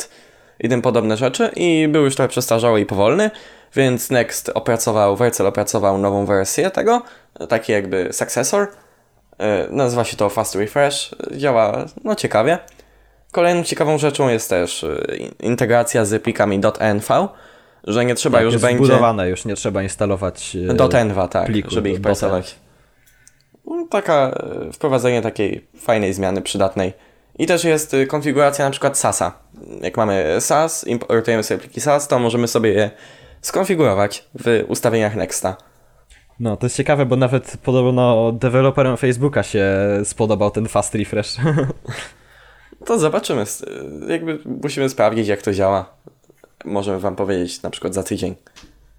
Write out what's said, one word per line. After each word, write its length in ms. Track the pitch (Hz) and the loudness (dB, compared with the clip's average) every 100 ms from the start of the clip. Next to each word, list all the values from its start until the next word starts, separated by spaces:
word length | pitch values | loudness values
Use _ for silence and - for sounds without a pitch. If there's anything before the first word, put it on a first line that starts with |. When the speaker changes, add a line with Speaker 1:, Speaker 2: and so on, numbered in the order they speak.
| - - - _ _ _ | -8 -18 -20 _ _ _
Speaker 1:
i 100 | 117 | -2
tym 120 | 123 | 0
podobne 360 | 123 113 110 110 | 2 2 0 0
rzeczy 340 | 127 135 226 - | -2 0 -2 0
i 320 | 175 160 156 | 2 2 4
był 160 | 156 | 4
już 120 | 139 135 | 2 2
trochę 140 | 127 | 0
przestarzałe 520 | - - 113 120 110 | 0 0 2 4 2
i 40 | 101 | 2
powolny, 460 | 98 104 165 214 - - - _ - | 2 2 4 0 -2 -18 -20 _ 0
więc 340 | 131 123 - | 2 0 0
Next 400 | 127 117 - - | 0 0 -4 -4
opracował, 680 | - - 117 - 107 101 101 | -4 -2 0 0 2 2 4
Vercel 320 | 120 - 98 | 0 2 0
opracował 500 | 101 101 113 98 98 | 0 -2 0 2 2
nową 280 | 98 101 101 | 0 0 0
wersję 460 | 101 98 - 185 | 0 0 0 0
tego, 300 | - 214 240 - - _ - - | 0 2 0 -2 -18 _ -14 -2
taki 220 | 117 - | -2 0
jakby 380 | 104 95 95 87 | -2 0 -2 -2
successor. 560 | - 120 123 107 202 202 - _ _ _ _ _ _ | -4 -4 -2 0 0 -2 -6 _ _ _ _ _ _
E, 300 | 107 98 - | -2 0 -2
nazywa 340 | 120 127 120 | 0 0 0
się 140 | 113 113 | -2 0
to 120 | 104 | 0
Fast 260 | 110 107 95 | 0 -2 -2
Refresh, 600 | 104 143 143 143 - - - | -2 0 0 0 -8 -10 -10
działa, 540 | 139 139 117 107 117 - - | -4 0 2 2 0 -6 -8
no, 120 | 220 208 | -6 -4
ciekawie. 420 | 117 107 123 175 - - _ _ _ _ _ | 0 2 2 0 -4 -20 _ _ _ _ _
Kolejną 320 | - 175 175 | 0 2 2
ciekawą 340 | 165 147 151 151 | -2 -2 0 2
rzeczą 320 | 147 143 135 | 0 2 2
jest 200 | 113 - | 0 0
też, 340 | 90 87 - | 0 0 -4
e, 320 | 80 76 - - | -6 -4 -6 -6
in-, 160 | - - | -10 -6
integracja 640 | 104 120 117 120 117 123 104 | -2 0 2 2 2 0 2
z 180 | 107 | 0
plikami 360 | - 110 104 98 | -2 0 2 2
dot 220 | 107 - | 0 0
N 180 | 107 104 | 0 0
V, 280 | - 131 196 - - - _ _ - | 2 0 0 -6 -20 -20 _ _ -4
że 180 | 110 123 | 0 0
nie 100 | 117 | 0
trzeba 220 | 147 120 | 2 2
Speaker 2:
Tak, 80 | 113 | 4
Speaker 1:
już 80 | |
Speaker 2:
jest 120 | 117 120 | 2 2
Speaker 1:
będzie 120 | 123 | 4
Speaker 2:
wbudowane, 520 | 135 131 117 107 90 | 6 6 4 2 -2
już 160 | 92 113 | -4 -6
nie 100 | 101 | -4
trzeba 280 | 107 98 | -4 -2
instalować, 760 | 95 - 101 98 95 - - 92 90 | -4 -2 -2 0 -2 -6 -10 -6 -2
e, 40 | |
Speaker 1:
dot 200 | 120 131 | 2 4
N 200 | 127 110 | 4 2
V, 140 | 98 90 | 0 0
tak, 180 | 92 92 | 0 0
Speaker 2:
pliku 240 | 104 - | -2 -2
Speaker 1:
żeby 180 | - 101 | -2 -2
ich 100 | 98 | -2
Speaker 2:
do-, 40 | |
Speaker 1:
pracować. 400 | 101 98 101 92 92 | 0 0 0 -2 -4
Speaker 2:
dot 60 | |
N 80 | - | -16
V. 60 | _ _ _ _ _ _ _ _ _ _ - | _ _ _ _ _ _ _ _ _ _ -10
Speaker 1:
No, 220 | 339 339 | -8 -4
taka, 240 | 208 190 151 135 - - - - | -2 2 2 2 -2 -8 -10 -10
e, 40 | |
wprowadzenie 500 | - 151 131 123 120 | -6 -2 0 2 0
takiej 460 | 110 - 101 - - - | -2 -2 -4 -4 -12 -8
fajnej 360 | - 113 98 | -2 0 0
zmiany, 280 | 92 95 95 | -2 -2 -2
przydatnej. 520 | - 101 95 101 95 - _ _ _ - | -4 -2 0 0 -4 -4 _ _ _ -4
I 60 | 165 | 0
też 180 | 170 | 2
jest, 300 | 170 156 156 | 2 0 0
e, 120 | 139 135 | 0 0
konfiguracja 600 | 151 143 135 143 139 139 | 0 0 2 2 2 -2
na 60 | |
przykład 260 | 139 139 139 | 0 -2 0
sasa. 340 | 117 101 87 - _ - - - | 0 0 -4 -6 _ -20 -18 -8
Jak 160 | 92 104 | -6 0
mamy 380 | 110 98 78 92 | 0 2 2 0
sas, 480 | - 151 160 - - | 2 2 2 -2 -4
importujemy 560 | 117 - 117 110 113 | -4 0 0 2 0
sobie 160 | 107 95 | 0 -4
pliki 220 | - - | -6 -4
sas, 260 | 131 143 139 | 0 0 2
to 120 | 131 | 0
możemy 280 | 117 120 117 | 2 0 0
sobie 260 | 117 110 | 2 2
je 180 | 98 104 - - - - - | 2 0 -4 -20 -20 -20 -14
skonfigurować 840 | - 170 190 175 135 95 104 - - 131 | -6 -2 0 2 2 2 0 -4 -16 -6
w 240 | 120 113 - | 0 0 0
ustawieniach 480 | 113 120 113 107 107 | -2 0 0 0 -2
Nexta. 420 | 87 - 92 - _ _ _ _ _ - _ - | -6 -4 -6 -6 _ _ _ _ _ -20 _ -6
Speaker 2:
No, 180 | 117 101 | -4 -2
to 80 | 123 | -4
jest 120 | - | -2
ciekawe, 280 | 139 147 131 | 0 2 2
bo 100 | 127 | 2
nawet 420 | 127 127 - - | 2 0 -2 -8
podobno 680 | - 127 127 127 123 113 117 | 0 2 4 4 4 4 2
deweloperom 640 | 117 131 127 135 135 131 120 | 0 0 4 4 4 2 2
Facebooka 460 | 131 120 139 131 | 0 2 0 0
się 220 | 98 107 98 98 101 101 | 0 0 2 2 2 0
spodobał 480 | 104 - 110 104 101 | -2 -2 0 2 2
ten 160 | 107 110 | 0 0
fast 280 | - 101 110 | -2 -2 -4
refresh. 400 | 101 107 - - | -2 -4 -4 -2
<laughs> 80 | 156 151 135 - - - - - _ - - - _ - - | 0 0 -2 -6 -12 -14 -14 -20 _ -20 -20 -20 _ -16 -2
Speaker 1:
To 140 | 233 | 0
zobaczymy. 420 | 156 185 - 139 | 2 0 -2 -2
S-, 240 | 104 - - - - 151 - | -2 -8 -12 -12 -12 -10 -6
jakby 320 | 165 165 151 - 135 | -4 -4 -8 -8 -8
musimy 260 | 143 139 135 | -6 -2 -2
sprawdzić, 380 | 135 107 113 104 | 2 2 2 0
jak 140 | 101 | -2
to 120 | - | -2
działa. 320 | 98 98 98 92 _ - _ _ _ _ _ - | 0 2 2 -2 _ -20 _ _ _ _ _ -6
Możemy 340 | 101 98 95 | -4 -2 -2
wam 160 | 98 95 | -4 -4
powiedzieć 460 | 98 92 85 - | -2 -2 -2 -6
na 80 | 95 | -10
przykład 240 | - 95 | -8 -6
za 100 | 95 | -6
tydzień. 320 | 92 98 92 92 _ - - _ _ | -4 -4 -4 -8 _ -20 -20 _ _